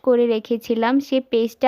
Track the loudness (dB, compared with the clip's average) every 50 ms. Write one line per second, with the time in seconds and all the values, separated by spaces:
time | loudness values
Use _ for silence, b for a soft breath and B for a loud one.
0 | 0 0 2 2 2 0 0 -2 -4 -4 -6 -6 -4 -4 -2 -2 0 0 0 0
1 | 0 0 -2 -2 -2 -2 -2 -2 -2 -2 -4 0 0